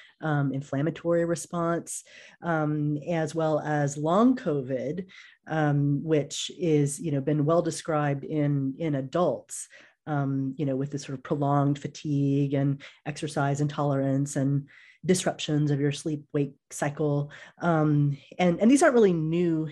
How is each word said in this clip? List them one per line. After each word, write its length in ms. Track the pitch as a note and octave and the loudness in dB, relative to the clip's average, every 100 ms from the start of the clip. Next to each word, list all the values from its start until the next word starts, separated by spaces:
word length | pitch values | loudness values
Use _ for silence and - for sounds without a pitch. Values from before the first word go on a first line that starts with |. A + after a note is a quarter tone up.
| - - | -20 -10
um, 320 | D#3 D3 C#3 | -2 0 0
inflammatory 720 | C3+ C#3 C3+ D#3 D#3+ E3+ E3+ | -4 -4 -4 -2 -2 0 0
response, 800 | E3+ E3+ - F3 E3+ E3+ - - - - - - | 2 -2 -4 -4 -2 -2 -4 -12 -16 -20 -20 -10
um, 560 | E3+ D#3+ D3+ D3+ D3 D3 D3 | -2 0 0 0 -2 -2 -2
as 260 | E3+ D#3+ | -2 -2
well 240 | D#3+ D#3+ D3+ | -2 0 0
as 360 | D3 D3+ C#3+ D3 | 0 0 0 0
long 400 | D3+ F3+ B3 B3+ | 2 4 4 4
covid, 680 | F3+ D3 B2+ C3 A#2+ F3 F#3+ - - _ - | 0 -2 -2 -4 -4 -6 -10 -14 -20 _ -6
um, 580 | D#3 D3+ C#3+ C#3+ C#3+ | 0 2 2 2 0
which 460 | D#3+ D#3 D3 - - - | 0 0 0 -6 -10 -4
is, 420 | F3 D3+ C#3+ - | 2 2 2 -2
you 100 | E3+ | -4
know, 120 | C#3+ | -2
been 240 | C3+ D3+ C#3+ | 0 0 2
well 160 | E3+ | 2
described 640 | E3 - - D3+ D3 C#3 | 2 -4 -2 0 0 -2
in, 500 | C3+ D3+ D3 C#3+ C3+ C3+ | 0 2 2 0 -2 -4
in 180 | E3 C#3 | -2 -2
adults, 720 | C3+ E3 F3 A2 - - - - - _ - | -2 0 0 0 -6 -16 -16 -20 -20 _ -6
um, 480 | D3 C#3 C3+ C3+ C3+ | -2 0 -2 -2 -2
you 80 | C#3+ | -2
know, 100 | C3 | -2
with 140 | C#3+ | -4
this 100 | C#3+ | -6
sort 160 | - C3+ | -8 -10
of 80 | |
prolonged 540 | - D3+ C#3 C#3+ C#3+ C#3+ | -4 -2 2 2 2 0
fatigue 760 | D3 - D#3+ C#3+ C#3 C#3 C#3+ | -4 -8 -4 0 2 2 0
and 300 | C#3 C#3+ C#3 - - - | 0 0 -2 -6 -14 -10
exercise 560 | D3 D3+ D3+ C#3 C#3+ | -8 -6 -2 0 0
intolerance 760 | D3 D3 C#3+ C#3 C3+ C3+ C#3+ C#3+ | -2 0 0 0 0 0 -2 -2
and 320 | C3+ C#3 C#3+ - - _ | 0 0 -4 -14 -20 _
disruptions 640 | D#3 F#3 F3+ - - D3+ D3 | -2 0 0 -4 -2 0 2
of 80 | C#3+ | 0
your 140 | C#3+ | 0
sleep-wake 640 | C#3+ D#3+ D3+ D3 D3 C#3 - - | -2 -4 -6 -4 -4 -4 -6 -16
cycle. 580 | - D3 D3 D3+ C#3+ C#3+ - - - | -6 -4 -2 0 0 -2 -10 -20 -4
Um, 560 | F3 D#3+ D#3 D3 C#3+ C#3 - - | 0 2 4 4 2 -2 -6 0
and, 180 | F3+ E3+ | 2 4
and 80 | G#3+ | 4
these 140 | C#4 | 6
aren't 140 | E4 A#3+ | 6 6
really 160 | G#3 | 6
new 560 | E3+ D#3 E3 F3 D#3+ D#3 | 4 0 0 2 0 -2